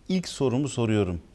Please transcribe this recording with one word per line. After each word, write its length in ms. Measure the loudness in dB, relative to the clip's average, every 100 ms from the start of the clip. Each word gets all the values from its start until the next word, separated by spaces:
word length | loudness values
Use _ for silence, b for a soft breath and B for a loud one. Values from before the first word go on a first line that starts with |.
| -2
ilk 200 | -2 -2
sorumu 400 | -2 0 0 -2
soruyorum. 520 | 0 2 2 2 -2 -10